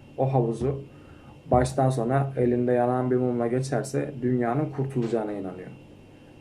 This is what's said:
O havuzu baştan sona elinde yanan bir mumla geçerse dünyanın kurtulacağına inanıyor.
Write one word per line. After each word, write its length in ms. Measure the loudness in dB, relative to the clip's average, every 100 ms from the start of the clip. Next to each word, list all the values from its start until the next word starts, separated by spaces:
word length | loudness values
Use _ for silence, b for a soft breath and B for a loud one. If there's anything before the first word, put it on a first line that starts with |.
| -10 -2
O 160 | 2
havuzu 480 | 2 2 0 -2 -4 B B B B B B 0
baştan 400 | 2 2 2 2
sona 420 | 2 0 0 0 0
elinde 360 | 2 2 2
yanan 380 | 2 2 2 2
bir 60 | 2
mumla 300 | 2 0 0
geçerse 680 | 0 -2 -4 -2 -4 -4 -2
dünyanın 480 | 0 2 2 0 -2 -4
kurtulacağına 560 | -4 -2 0 -2 -2
inanıyor. 360 | -6 -8 -10 -14 -16 -20 -20 B B B -4